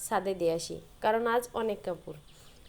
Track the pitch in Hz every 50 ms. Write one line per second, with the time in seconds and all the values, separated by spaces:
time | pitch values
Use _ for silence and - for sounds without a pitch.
0 | - - 226 196 185 196 190 180 170 165 160 170 165 - 165 160 - - - -
1 | - 214 220 226 233 233 233 247 247 - - 233 226 220 208 202 - 190 175 170
2 | - - 156 151 - - - - - - - - -